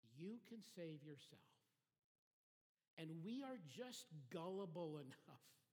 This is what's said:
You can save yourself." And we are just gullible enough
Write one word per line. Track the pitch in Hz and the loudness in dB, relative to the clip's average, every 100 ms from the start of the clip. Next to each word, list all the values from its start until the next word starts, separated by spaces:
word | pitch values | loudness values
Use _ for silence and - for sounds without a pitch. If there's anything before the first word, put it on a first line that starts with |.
| 113 123 | -14 -4
You | 175 233 - | -2 -2 -4
can | 226 | -8
save | 190 - 170 156 | -6 0 0 0
yourself." | 151 143 - - - - _ _ _ _ _ _ _ _ _ _ _ _ _ - | -2 -6 -6 -14 -18 -20 _ _ _ _ _ _ _ _ _ _ _ _ _ -4
And | 160 165 | 0 2
we | 165 247 | 4 4
are | 269 262 156 | 2 0 -2
just | 127 247 240 - 156 127 | -2 -2 -2 -4 -6 0
gullible | 180 165 190 196 160 170 151 | 2 4 4 4 4 4 4
enough | 135 135 - 123 - - - | 0 -6 -10 -14 -14 -20 -20